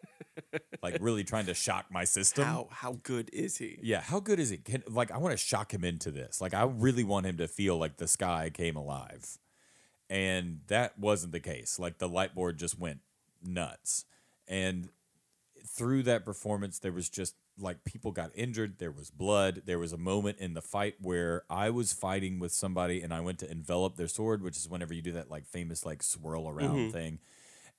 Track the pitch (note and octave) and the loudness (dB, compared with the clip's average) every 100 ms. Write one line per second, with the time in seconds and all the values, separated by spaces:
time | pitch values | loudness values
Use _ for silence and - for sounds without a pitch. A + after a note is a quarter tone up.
0 | - - - - - D#3 - - - E3 | -20 -20 -18 -16 -8 -8 -8 -6 -4 0
1 | A2 A2 F#2+ A2 F#2+ E2+ - F#2 - F#2 | 2 2 2 0 0 0 2 0 -2 -2
2 | F2+ - G2 - B2+ D#3+ - - B2+ B2 | 2 4 4 4 2 2 -4 -8 -8 -6
3 | - B2 A2+ - A2 - A#2 - A2+ G2+ | -2 -2 -2 -4 -4 -4 -6 -4 0 0
4 | - F#3+ G3 G3 C#3 F2+ - B2 - A2+ | 2 -2 2 2 2 -2 -2 -4 0 0
5 | A#2 G2+ F3 B2 - G2 G#2+ G#2 F2 E2+ | 2 2 0 0 0 0 0 0 0 0
6 | E2 C#2+ B1 - F#2 F#2 B2 A#2+ B2 B2 | -4 -6 -6 -4 0 4 2 6 4 6
7 | G#2 G2+ F#2 E2+ D#2+ - G2 E2+ D#2+ - | 4 4 2 0 -2 2 4 4 2 0
8 | E2 - F#2 E2+ D#2+ D2+ E2+ D2+ C#2+ C#2 | 0 2 2 2 0 0 0 0 -4 -6
9 | B1 - - - _ _ _ - _ _ | -8 -12 -14 -14 _ _ _ -20 _ _
10 | - G2 F#2+ F#2 F2 D#2+ - G#2+ A#2+ - | -4 0 2 2 0 -6 2 2 2 2
11 | G2+ G2+ E2+ E2 - C#2 - - F2 E2 | 2 4 2 -6 -6 -6 -4 -4 -4 -4
12 | F2+ F2 F#2+ F#2 F2+ D#2+ E2+ E2+ F2 C#2 | -2 2 0 0 -2 -2 -4 -4 -4 -6
13 | - _ _ _ F2+ F2+ D2+ - - - | -14 _ _ _ -4 -2 -2 -4 -4 -4
14 | - - _ _ - F#2+ F#2+ F#2 F2 - | -4 -16 _ _ -4 0 2 0 -4 -12
15 | _ _ _ _ _ - - - A#2 C3+ | _ _ _ _ _ -18 -10 -2 2 4
16 | B2 A#2 F#2+ G2+ G#2+ G#2 G2+ - F#2+ F2 | 4 4 2 -4 -2 0 -2 -4 -4 -2
17 | E2+ - F#2 - _ - F#2+ F2 - A#2 | -4 -2 -4 -6 _ -8 -6 -6 -8 -6
18 | A2+ F#2 E2 - A#2+ A2+ A2 F#2 E2+ C#2+ | -4 -4 -4 -2 -2 0 -2 -4 -8 -8
19 | C#2 - F#2+ G#2 F#2+ F#2+ F2+ F2 E2+ E2+ | -12 -2 4 6 6 4 0 0 0 -2
20 | F2 G2+ G2+ G#2 F#2+ E2 - G2+ G#2 - | 0 2 2 -2 -4 -4 -4 0 0 -2
21 | F#2+ F2 E2+ E2+ - E2+ G#2+ A#2+ A2+ - | 0 2 2 0 0 0 2 2 2 0
22 | F#2+ G2 F#2+ F#2 F2 - G2 F2+ F2+ F2+ | 0 0 0 -2 0 0 0 2 2 0
23 | E2+ E2 F2 F2+ D2 E2 D#2 F2+ F#2 F#2 | -2 -2 -2 -4 -6 -8 0 2 2 0
24 | E2 - A2 A2 F#2 D#2 D#2+ F2+ E2+ E2+ | -4 0 0 0 -2 -6 -6 -6 -4 -4
25 | E2 E2+ C2 D2+ C#2+ F2+ E2+ E2 E2 D2+ | -4 -6 -6 -10 -8 -6 -4 -4 -4 -2
26 | - - D#2 D#2+ D#2+ D2+ C#3 C#3+ A2+ F#2+ | -2 -2 -2 -4 -4 -2 0 2 0 -2
27 | D#2+ E2 - - - - - | -4 -6 -12 -20 -20 -20 -20